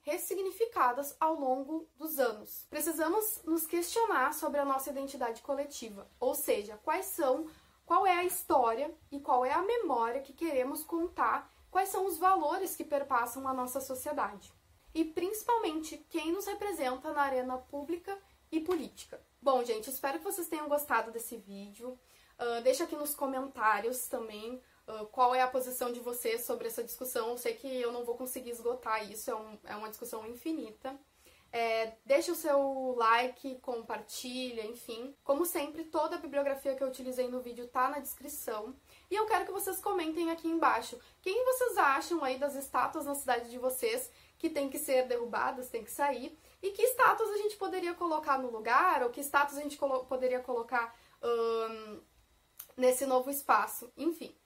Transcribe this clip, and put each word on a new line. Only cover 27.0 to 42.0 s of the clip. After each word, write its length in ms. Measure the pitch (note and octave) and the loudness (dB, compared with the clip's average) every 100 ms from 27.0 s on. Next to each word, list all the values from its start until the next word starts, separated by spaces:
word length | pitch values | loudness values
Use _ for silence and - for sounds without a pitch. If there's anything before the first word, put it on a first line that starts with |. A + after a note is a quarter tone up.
| B3+ B3 A3+ | -6 -4 -2
Eu 80 | A#3+ | -4
sei 160 | A#3+ | -4
que 140 | A3+ C#4 | -4 -4
eu 240 | B3+ A#3+ | -2 -2
não 120 | B3 | -2
vou 120 | A#3+ A#3+ | -4 -4
conseguir 340 | B3+ C4 A#3+ | -6 -8 -8
esgotar 580 | A3+ A#3 B3 A3+ A3 G3+ | -6 -4 -4 -2 -2 -4
isso, 220 | G#3+ - | -8 -6
é 40 | A3 | -6
um, 220 | A3 G#3+ | -8 -14
é 140 | - G#3 | -12 -10
uma 140 | G#3+ | -10
discussão 360 | G#3+ A3+ A3 A3 | -10 -10 -8 -10
infinita. 720 | B3 E4 D#4+ A#3+ - C4 C#4 _ _ - - _ | -8 -6 -6 -6 -10 -10 -12 _ _ -20 -20 _
É, 420 | A#3 A#3 A3+ A3+ - | -2 0 0 -2 -4
deixa 280 | - C#4 E4+ | 2 4 2
o 40 | D#4+ | 0
seu 580 | D#4 C#4 C#4 C4+ C4 B3 | 2 4 4 0 -2 4
like, 640 | A3+ A#3 B3+ B3+ C#4 B3+ | 6 6 4 -4 -10 -10
compartilha, 1040 | - A#3 A3+ G#3+ - - B3+ B3+ B3+ A3+ G#3+ | -6 -6 -6 -8 -8 -10 -8 -6 -6 -6 -8
enfim. 480 | A#3+ - A3+ C4 C#4 | -10 -10 -10 -10 -4
Como 240 | - C#4+ E4+ | 2 2 2
sempre, 380 | F#4+ D4 D#4 | 0 -4 -6
toda 320 | D#4+ E4 D#4 E4+ | -4 0 0 -2
a 20 | |
bibliografia 560 | E4 C#4 C#4+ C4+ C#4 | -2 0 0 0 -2
que 80 | C4 | -2
eu 60 | C4+ | -2
utilizei 400 | C4 B3+ B3 B3 | -4 -6 -2 -2
no 120 | B3+ | -4
vídeo 280 | B3 A#3 A#3+ | -6 -10 -4
tá 200 | C4 C4 | 0 0
na 120 | D4 | 0
descrição. 760 | C4+ - C#4+ - - A3 A3 - _ - - | -8 -10 -12 -10 -6 -6 -8 -14 _ -18 -4
E 60 | |
eu 120 | G4+ G#4+ | 0 2
quero 200 | F#4 F#4+ | 2 2
que 60 | |
vocês 280 | F#4+ F#4+ F#4 | -4 -4 -2
comentem 500 | G#4 F#4+ D#4+ D#4+ E4 | 0 0 0 0 -2
aqui 160 | E4 E4 | -2 -2
embaixo. 500 | E4 C#4+ A3+ A#3 - - _ | 2 4 4 -2 -10 -16 _
Quem 220 | F#4 G#4+ | -2 2
vocês 320 | B4+ B4+ B4 F#4+ | 4 4 2 4
acham 480 | D4+ C4+ | 4 4